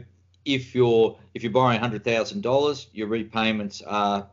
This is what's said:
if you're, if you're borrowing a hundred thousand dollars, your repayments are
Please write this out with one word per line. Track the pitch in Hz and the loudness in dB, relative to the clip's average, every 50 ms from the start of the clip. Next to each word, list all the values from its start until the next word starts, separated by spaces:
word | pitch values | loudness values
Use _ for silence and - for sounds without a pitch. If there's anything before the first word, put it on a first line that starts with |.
| - - _ _ _ _ _ _ - | -6 -16 _ _ _ _ _ _ -4
if | 151 139 131 127 - - | -4 -2 -2 -4 -4 0
you're, | 123 123 120 117 113 113 104 - - - _ - | 2 4 4 6 6 4 4 0 -4 -16 _ -10
if | 104 110 | -8 -4
you're | 113 101 | 0 2
borrowing | 127 131 123 117 | 4 4 4 4
a | 107 | 2
hundred | 117 120 107 104 - | 0 -2 -4 -4 -2
thousand | 120 117 113 104 - 98 101 | -2 0 0 -2 -2 -6 -6
dollars, | 98 117 131 139 147 147 143 131 - - - | -2 0 0 2 2 0 -2 -4 -8 -14 -10
your | 104 110 | -8 -6
repayments | 104 110 113 107 110 110 113 110 110 110 107 104 101 - - - | -4 -4 -4 -4 -4 -4 0 0 0 0 0 -4 -6 -10 -12 -10
are | - 104 104 101 101 101 101 98 - | -6 -2 0 0 0 0 -2 -4 -8